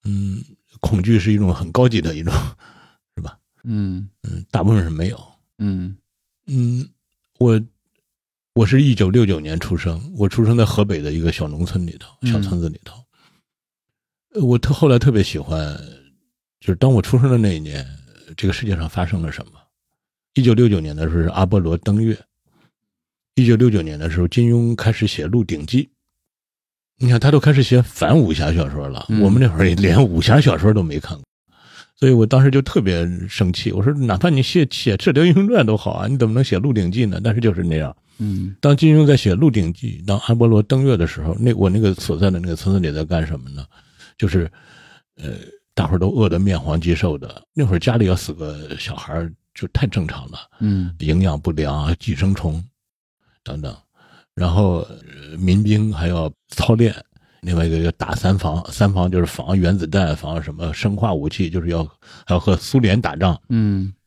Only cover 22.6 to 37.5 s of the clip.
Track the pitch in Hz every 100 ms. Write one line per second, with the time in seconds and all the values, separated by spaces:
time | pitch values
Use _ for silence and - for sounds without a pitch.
22.6 | _ _ _ _ _ _ _ - 120 110
23.6 | 123 104 78 76 80 82 87 - 120 120
24.6 | 117 117 110 113 107 - 78 120 104 80
25.6 | 76 123 147 _ _ _ _ _ _ _
26.6 | _ _ _ _ 123 120 131 147 151 139
27.6 | 123 123 120 - 147 156 104 76 73 82
28.6 | 71 73 69 67 - 110 101 117 127 80
29.6 | 92 85 98 87 123 82 - 131 139 85
30.6 | 98 107 82 71 - 78 65 _ _ _
31.6 | _ - - _ 131 123 110 131 139 135
32.6 | 131 - 95 85 85 87 90 - 92 87
33.6 | - 95 107 147 123 98 175 139 127 180
34.6 | 147 - - 98 - 139 175 165 202 233
35.6 | 113 107 - 85 101 135 113 117 131 95
36.6 | 143 113 90 104 110 87 107 107 113